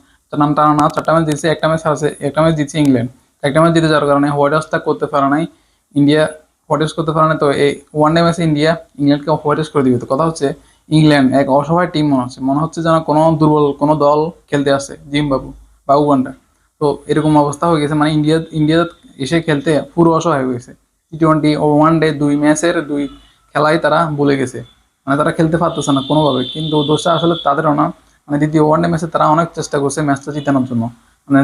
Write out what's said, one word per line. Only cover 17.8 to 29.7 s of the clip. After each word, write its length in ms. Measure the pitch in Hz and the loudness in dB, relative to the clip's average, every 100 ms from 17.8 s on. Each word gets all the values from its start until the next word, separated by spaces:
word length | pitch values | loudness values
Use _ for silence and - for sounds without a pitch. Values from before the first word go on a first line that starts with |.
গেছে, 140 | 147 156 | 0 0
মানে 100 | 151 156 | 0 0
ইন্ডিয়া, 200 | 151 160 160 160 | 0 -2 -2 -2
ইন্ডিয়া 200 | 151 165 170 - - - | 0 2 0 -6 -20 -10
এসে 200 | 135 165 | -4 -2
খেলতে 300 | 160 143 165 147 - | 0 -2 0 -2 -2
পুরো 180 | 170 165 160 | 0 2 2
অসহায় 260 | 170 139 127 | 0 -2 -2
হয়ে 80 | 123 | -6
গেছে। 160 | 131 - _ _ _ | -10 -20 _ _ _
টি 20 | 156 | -2
টোয়েন্টি 340 | 160 156 151 147 | 2 2 2 0
ও 20 | 151 147 | 2 4
ওয়ান 160 | 156 165 | 4 4
ডে 80 | 156 143 | 0 0
দুই 120 | 147 147 | 0 2
ম্যাচের 320 | 147 151 170 170 143 | 0 2 0 -2 -4
দুই 160 | 143 139 - _ _ _ 147 | -6 -6 -12 _ _ _ -2
খেলাই 200 | 151 160 151 | 0 0 0
তারা 140 | 156 165 143 | 0 0 0
ভুলে 180 | 143 139 | 0 0
গেছে, 220 | 123 113 117 _ _ _ - | -4 -8 -16 _ _ _ -4
মানে 80 | 143 | -2
তারা 140 | 156 160 | -2 0
খেলতে 200 | 160 165 | 0 0
পারতেছে 340 | 170 156 143 | -2 -2 -2
না 100 | 139 131 | -2 0
কোনোভাবে। 340 | 151 147 127 127 | 0 2 0 -4
কিন্তু 220 | 156 156 151 147 | -8 -4 -2 0
দোষটা 200 | 151 175 | -2 0
আসলে 220 | 160 170 165 | 0 0 0
তাদেরও 300 | 147 143 156 | -2 0 0
না, 120 | 147 165 - _ _ - | 0 -2 -6 _ _ -6
মানে 100 | 147 | -2
দ্বিতীয় 220 | 151 156 151 | 0 2 2
ওয়ান 120 | 160 | 2
ডে 60 | 170 | 0
ম্যাচে 200 | 165 165 | -2 -4
তারা 180 | 156 156 156 | 0 2 2
অনেক 120 | 165 160 | 0 -6
চেষ্টা 220 | 143 | -6